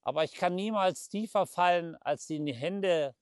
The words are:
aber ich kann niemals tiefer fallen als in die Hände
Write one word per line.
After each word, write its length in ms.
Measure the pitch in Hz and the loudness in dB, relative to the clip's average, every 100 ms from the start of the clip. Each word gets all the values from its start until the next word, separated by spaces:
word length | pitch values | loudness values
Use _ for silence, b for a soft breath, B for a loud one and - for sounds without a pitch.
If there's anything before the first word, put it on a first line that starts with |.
aber 240 | - 143 160 | -2 0 -2
ich 80 | |
kann 220 | - 180 180 | 0 0 0
niemals 520 | 208 214 190 170 - | -2 2 2 0 -6
tiefer 400 | 202 220 208 180 | -6 -2 0 0
fallen 480 | - 180 175 170 156 | 2 4 4 0 -8
als 340 | - 147 - | -4 -4 -4
in 160 | 156 147 | -4 -4
die 80 | |
Hände 640 | 117 151 196 190 165 143 - | -4 -4 -2 2 2 0 -6